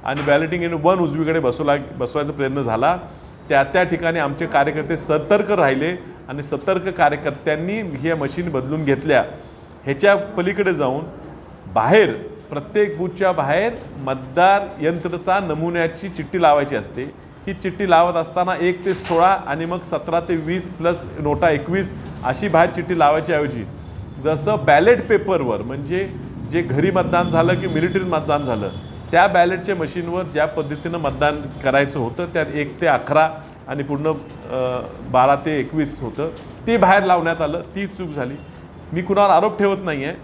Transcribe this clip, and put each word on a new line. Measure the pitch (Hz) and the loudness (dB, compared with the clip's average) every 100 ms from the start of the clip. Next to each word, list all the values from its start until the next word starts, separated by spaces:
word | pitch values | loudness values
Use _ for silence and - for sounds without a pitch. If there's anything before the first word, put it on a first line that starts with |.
आणि | - 143 | -4 -4
बॅलेटिंग | 147 143 160 175 | 2 2 2 -2
युनिट | 170 165 | -2 0
वन | 156 190 | 2 2
उजवीकडे | 165 147 156 160 | 2 0 0 2
बसवला, | 131 120 151 143 | 0 0 0 0
बसवायचा | 131 - 123 151 147 | 0 -6 -4 -4 -4
प्रयत्न | 143 135 135 | -2 -2 -2
झाला. | 123 113 139 180 - - - - - | 0 2 2 0 -4 -18 -20 -20 0
त्या | 143 | 2
त्या | 139 185 | 4 2
ठिकाणी | 180 165 165 165 | 2 0 -2 0
आमचे | 143 143 165 | -2 -2 0
कार्यकर्ते | 143 143 151 147 160 | 2 2 0 -4 -6
सतर्क | - 151 151 208 208 | 0 0 2 2 2
राहिले | 208 147 135 156 180 - - - | 2 4 2 -2 -4 -10 -18 -12
आणि | 135 | -10
सतर्क | 143 143 165 185 180 | -6 -6 -2 -2 -2
कार्यकर्त्यांनी | 180 156 147 151 135 - 151 170 214 | 2 2 2 -4 -4 -2 -2 -2 -4
ह्या | 196 139 151 160 | -6 -4 -2 -2
मशीन | 185 175 175 | -2 -4 -4
बदलून | 135 127 156 147 | -4 -2 -2 0
घेतल्या. | 139 147 139 - - - - - - | 0 4 2 2 -6 -18 -20 -20 -14
ह्याच्या | 139 143 202 196 | -6 2 4 4
पलीकडे | 196 - 175 196 196 | 0 -2 -2 0 0
जाऊन | 160 135 135 165 - - - - - - | 2 0 -2 -8 -14 -18 -18 -20 -18 -4
बाहेर, | - 110 202 190 113 - - - | 0 4 6 4 0 -8 -16 -10
प्रत्येक | 143 143 208 208 156 | -10 -4 0 0 0
बूथच्या | 180 180 190 | -6 0 0
बाहेर | 175 139 156 220 240 - - | 0 0 0 0 -4 -14 -10
मतदार | 135 131 - 165 180 202 196 - | -6 -6 -4 4 6 4 0 -4
यंत्रचा | 151 175 175 170 175 190 | -2 -2 -4 -6 0 0
नमुन्याची | 185 151 165 170 165 165 196 | 0 -4 -2 0 -2 -4 -12
चिठ्ठी | 170 151 185 | -10 -6 2
लावायची | 165 147 143 131 | 4 6 2 -2
असते. | 101 113 139 - - - - | -6 -8 -10 -12 -20 -14 -10
ही | |
चिठ्ठी | 196 190 180 202 | -6 -6 -2 4
लावत | 165 175 | 6 6
असताना | 170 160 180 180 170 | 2 -2 -2 0 2
एक | 175 180 196 | 0 0 -2
ते | |
सोळा | 185 - 165 180 190 - | -4 0 4 4 4 0
आणि | 147 165 | -4 -4
मग | 175 | -6
सतरा | 175 156 156 165 | -4 -6 0 -2
ते | 170 165 | 0 -4
वीस | 156 180 175 | -2 -4 -6
प्लस | - 165 175 - - | -2 -2 0 -6 -4
नोटा | 147 147 175 | -2 2 2
एकवीस | 151 147 185 185 - - - | 2 0 -2 -2 -6 -12 -8
अशी | 123 131 208 | -4 -2 2
बाहेर | 160 180 | 4 4
चिठ्ठी | - 165 180 | 2 -4 2
लावायच्या | 147 156 160 156 | 4 4 2 0
ऐवजी | 147 120 101 - - - - - | 0 -4 -8 -12 -14 -14 -14 -6
जसं | 139 156 147 214 - | -2 -2 0 0 6
बॅलेट | 147 190 240 - | 6 8 4 4
पेपरवर | 208 - 180 131 104 | 2 2 0 0 -2
म्हणजे | 107 135 143 180 190 - - - - | -4 -8 -4 -4 -4 -8 -12 -12 -4
जे | 165 | -2
घरी | 170 131 175 | 0 2 2
मतदान | 185 175 180 175 | 2 2 2 2
झालं | 165 165 185 | 2 4 2
की | 190 | 0
मिलिटरीत | 156 170 185 185 | 0 0 0 0
मतदान | 160 151 147 | -2 0 -2
झालं, | 135 113 98 92 - - - | 0 -2 -4 -8 -14 -14 0
त्या | 160 196 | 4 4
बॅलेटच्या | 180 175 185 180 185 | 6 2 2 -4 -4
मशीनवर | 156 175 170 175 | -4 -4 -4 -4
ज्या | 170 147 156 | -4 -2 -2
पद्धतीनं | 160 139 147 170 170 | -2 -6 -6 -6 -4
मतदान | 147 131 147 151 - - | -4 0 0 0 -8 -4
करायचं | 139 135 143 147 | 2 2 2 0
होतं | 117 117 175 | -4 -4 -4
त्यात | 165 151 | -2 -2
एक | 147 143 - | -2 -6 -2
ते | 165 | 2
अकरा | 131 - 160 160 - - - - | 2 2 2 2 0 -16 -18 -10
आणि | 139 | -8
पूर्ण, | 143 143 156 151 - - - | -4 -2 -2 -4 -8 -16 -8
अ, | 127 127 123 - - | -4 -2 -4 -8 -12
बारा | - 127 131 139 | 0 4 6 4
ते | 156 151 | 2 -2
एकवीस | 127 156 147 - | -2 -2 -4 -4
होतं, | 127 104 160 - - - - | -8 -6 -6 -8 -16 -10 0
ते | 233 | 4
बाहेर | 185 196 | 6 6
लावण्यात | 190 180 165 165 | 4 2 2 0
आलं, | 151 165 175 196 | -2 -4 -8 -8
ती | 202 | -8
चूक | 196 180 | -8 -8
झाली. | 147 127 - - - - - - | -6 -6 -8 -14 -20 -20 -20 -8
मी | 160 | -6
कुणावर | 180 196 202 | 0 4 6
आरोप | 170 214 208 | 6 4 2
ठेवत | 202 196 | 0 0
नाही | 185 147 | -4 -4
आहे | 139 190 | -6 -8